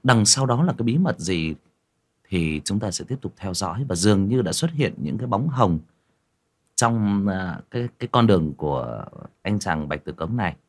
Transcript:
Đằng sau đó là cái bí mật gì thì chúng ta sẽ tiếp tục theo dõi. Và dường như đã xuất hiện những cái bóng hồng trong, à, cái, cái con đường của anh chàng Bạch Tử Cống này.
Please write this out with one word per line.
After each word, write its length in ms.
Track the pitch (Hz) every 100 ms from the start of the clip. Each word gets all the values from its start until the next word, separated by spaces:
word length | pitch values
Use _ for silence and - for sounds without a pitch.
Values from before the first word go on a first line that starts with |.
Đằng 220 | 131 117
sau 220 | 104 135 135
đó 160 | 123
là 100 | 180 -
cái 60 |
bí 140 | 117 135
mật 200 | 180 -
gì 360 | 85 87 80 73 _ _ _ _ _ _ _
thì 320 | 92 80 76
chúng 160 | - 101
ta 100 | 107
sẽ 140 | 87 90
tiếp 80 | 135
tục 120 | 92 _
theo 180 | 98
dõi. 300 | 90 95 98 139
Và 60 |
dường 340 | 85 101 98 98
như 140 | 127
đã 100 | 92
xuất 200 | 82 -
hiện 220 | 143 143 -
những 220 | 73 -
cái 80 | 123
bóng 220 | 104 156
hồng 300 | 127 101 80 - _ _ _ _ _ _ _ _ -
trong, 500 | 117 113 104 101 98
à, 320 | 95 92 80 -
cái, 180 | 123 120 _
cái 100 | -
con 140 | 123 113
đường 280 | 95 78
của 500 | 67 76 67 60 55 50 50 - _
anh 160 | 95 104
chàng 300 | 98 80 73
Bạch 160 | 76
Tử 80 | -
Cống 240 | 87 82 120
này. 200 | 92 -